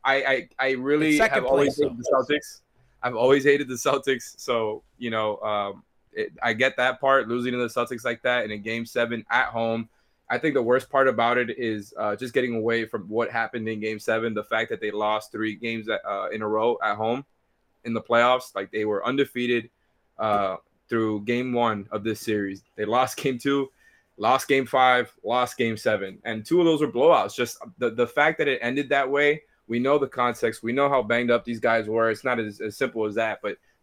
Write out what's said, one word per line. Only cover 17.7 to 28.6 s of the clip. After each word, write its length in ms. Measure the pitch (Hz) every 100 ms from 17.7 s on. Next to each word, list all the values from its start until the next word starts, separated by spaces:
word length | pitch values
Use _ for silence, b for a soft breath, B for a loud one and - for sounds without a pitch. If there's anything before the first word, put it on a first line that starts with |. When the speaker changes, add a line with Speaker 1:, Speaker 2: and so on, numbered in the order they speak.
| _
Speaker 1:
in 80 | 117
the 80 | 113
playoffs. 540 | - 117 123 127 -
Like, 160 | 98 98
they 140 | 110
were 200 | 107 101 120
undefeated, 600 | 135 135 123 123 120 117 _ _ _ _ -
uh, 380 | 110 104 98 92 _ _ _
through 340 | 117 110 107
game 300 | 104 120 127
one 360 | 120 117 107 98
of 140 | 104
this 160 | 107 107
series. 420 | - 107 98 98 _ -
They 80 |
lost 320 | 104 120 127 -
game 220 | 139 123
two, 320 | 139 139 135 b b b b -
lost 280 | 107 131 -
game 200 | 135 123
five, 440 | 135 127 123 117 _
lost 320 | 104 123 123 -
game 200 | 117 110
seven. 420 | 117 104 95 95
And 200 | - 110
two 160 | 107 175
of 60 | 165
those 140 | 156
were 100 | 147
blowouts. 420 | 120 151 147 101
Just 240 | - 120 - - -
the, 120 | 120
the 160 | 113 120
fact 300 | - 151 156
that 100 | 143
it 100 | 131